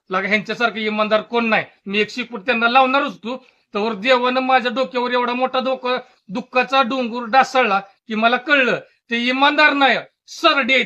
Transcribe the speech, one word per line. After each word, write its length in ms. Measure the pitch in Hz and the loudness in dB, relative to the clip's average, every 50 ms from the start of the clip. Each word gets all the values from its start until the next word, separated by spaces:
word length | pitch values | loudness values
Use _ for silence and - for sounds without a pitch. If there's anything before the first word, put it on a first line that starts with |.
| _ - | _ -6
"लगा 180 | 190 190 196 | -6 -4 -2
ह्यांच्यासारखं 480 | 196 208 214 - - 214 220 240 226 185 | -2 -2 -2 -2 -6 -4 -2 -2 -2 -2
इमानदार 460 | 220 220 214 208 214 214 208 220 214 | -4 -4 -4 -2 -2 0 0 0 -2
कोण 240 | 214 - 233 240 233 | -2 -2 -4 -2 0
नाही," 200 | 226 220 190 - - _ _ _ | 0 0 0 -2 -4 _ _ _
मी 140 | 196 196 208 | -4 -2 -2
एक 100 | 214 208 | -2 -2
शिपूट 360 | - 254 233 - 240 220 185 | -4 -8 -10 -10 -12 -8 -4
त्यांना 240 | 254 240 226 233 233 | -4 -2 0 0 2
लावणारच 360 | 240 269 262 262 262 285 294 | 4 4 4 4 2 0 -2
होतो, 400 | 269 180 - - 220 262 - - _ _ _ _ _ - | -4 -6 -10 -12 -12 -12 -12 -14 _ _ _ _ _ -6
तवर 180 | 208 208 233 220 | -4 -4 -4 -4
देवानं 480 | 190 196 262 262 247 247 247 247 262 | -2 0 2 2 2 2 0 0 0
माझ्या 300 | 262 254 262 254 226 247 | 2 2 2 2 2 0
डोक्यावर 400 | 226 269 262 262 262 247 240 247 | -2 -2 -4 -2 -2 -4 -2 0
एवढा 220 | 247 247 240 240 247 | 0 0 0 -2 -2
मोठा 260 | 247 254 262 262 254 | -2 -2 -2 -2 -2
डोकं, 380 | 226 262 262 254 254 247 254 247 - - _ _ _ - | -2 -2 -4 -2 -2 -4 -4 -4 -6 -10 _ _ _ -10
दुःखाचा 520 | 185 247 - - - 254 247 - 269 269 | -8 -8 -8 -2 -2 -2 0 2 2 2
डोंगर 440 | 262 220 269 262 247 220 226 247 240 | 2 2 0 -2 -4 -4 -4 -6 -4
डासळला 540 | 220 233 269 254 - - 262 247 214 190 196 | 2 2 4 4 4 2 2 2 2 0 -2
की 360 | - - _ _ _ - 220 | -2 -6 _ _ _ -6 -2
मला 220 | 214 220 233 247 | 0 2 2 2
कळलं 420 | 247 247 311 294 277 254 233 185 131 - - _ _ _ - | 0 0 2 2 2 4 2 0 -2 -6 -12 _ _ _ -6
ते 60 | 233 | -4
इमानदार 560 | 233 240 247 262 269 277 294 294 302 302 294 285 | -2 -2 -2 0 2 2 2 4 4 4 4 4
नाही, 240 | 285 277 254 220 170 139 - _ _ _ | 4 2 2 2 0 -4 -8 _ _ _
सरडे 460 | - - - - 330 302 277 254 226 269 | -20 -6 0 2 2 2 2 2 2 2
आहेत, 120 | 254 233 | 0 0